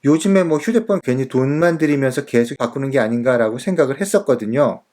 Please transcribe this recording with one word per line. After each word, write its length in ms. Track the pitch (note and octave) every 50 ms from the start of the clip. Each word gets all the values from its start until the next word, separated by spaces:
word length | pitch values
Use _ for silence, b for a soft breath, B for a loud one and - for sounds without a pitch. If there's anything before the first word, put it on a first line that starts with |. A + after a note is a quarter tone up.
| -
요즘에 380 | C#3 D3+ D#3+ - G3 G3 F#3+ F3+
뭐, 140 | E3 D#3 D3
휴대폰 400 | D3 - A#3 A#3 G#3+ - G3+ F#3+ -
괜히 240 | - B2+ C3 C3+ C3
돈만 500 | - B2+ C3 C3+ C#3+ D3+ E3 F3 E3+ D#3+
들이면서 460 | D#3+ D3 D3 C#3 C3+ C3 B2 - B2+
계속 320 | - - A#2+ A#2+ A#2 C#3 -
바꾸는 320 | B2+ A#2+ - C#3+ C3+ C3+
게 80 | C3+ C#3
아닌가라고 580 | A#2 A2 A#2 A#2+ A#2 C3 B2+ A#2+ A2+ A2 A2+ B2+
생각을 400 | - - F#3 E3 D3 B2+ C#3 -
했었거든요. 800 | G3+ F#3+ - G3+ - - B2+ A#2+ A2 G#2 A2+ C3+ D3 A#2 F2+ - _ _